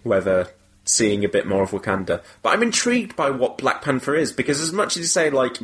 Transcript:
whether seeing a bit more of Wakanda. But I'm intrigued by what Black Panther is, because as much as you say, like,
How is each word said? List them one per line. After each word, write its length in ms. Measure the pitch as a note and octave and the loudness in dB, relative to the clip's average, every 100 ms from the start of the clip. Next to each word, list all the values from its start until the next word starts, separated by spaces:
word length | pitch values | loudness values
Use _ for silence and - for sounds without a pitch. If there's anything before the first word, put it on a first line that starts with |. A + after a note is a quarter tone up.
whether 460 | - G2 F#2 F#2 F2+ - _ _ | 2 2 4 2 0 -10 _ _
seeing 400 | - - A2 G#2 | -2 2 2 2
a 40 | G2+ | 0
bit 180 | G2+ - | 0 0
more 140 | G2 | 0
of 60 | F#2+ | 0
Wakanda. 500 | G2 - G2 F2 E2+ - - | -2 -2 -2 -2 -4 -4 -4
But 80 | - | 0
I'm 80 | A3+ | 2
intrigued 540 | A#3 - A#3+ B3 - - | 2 0 2 0 -2 -2
by 140 | C#3+ | -2
what 280 | B2+ C#3 - | 0 -2 0
Black 240 | C3 - | -2 -2
Panther 320 | D3 C3 - | -2 -2 0
is, 160 | D3+ D3 | 0 0
because 280 | - B2+ C#3+ | -2 -2 -2
as 120 | D#3+ | -2
much 240 | F#3+ - F3 | -2 -2 -2
as 60 | |
you 40 | E3 | -2
say, 240 | F#3 D#3 | 0 2
like, 280 | C3+ B2+ B2 | 0 -2 -4